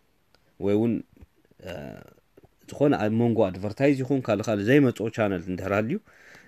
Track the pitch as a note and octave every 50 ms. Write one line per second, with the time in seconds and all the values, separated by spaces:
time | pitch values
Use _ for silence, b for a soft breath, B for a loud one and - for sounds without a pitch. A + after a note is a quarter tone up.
0 | _ _ _ _ _ _ _ _ _ _ _ - E2+ G2 G2+ G#2+ A2+ A#2 G#2+ -
1 | - _ _ - - _ _ _ _ _ _ _ - F#2 F2 F2+ C#2+ B1+ G1+ -
2 | - - _ _ _ _ _ - _ _ _ _ _ - - - C#3 D3 C3 D#2+
3 | G#2+ G#2+ A2 A2+ A#2 A#2+ A2 G2+ G#2+ F#2 F2+ F#2+ G2 G#2 G#2 - C3+ D3 C#3+ C3
4 | C3 B2 C#3+ C3+ B2 - G#2+ G2 G#2+ A#2+ A2 G2+ G2 A2 C3+ D3 C#3 B2 A2 -
5 | G2+ A2+ - - G#2+ G2+ G2 F2 E2+ F#2 F#2 E2+ F#2 F#2+ G2 G#2 A2 A#2 E3+ G#3+
6 | _ B B B B B B B B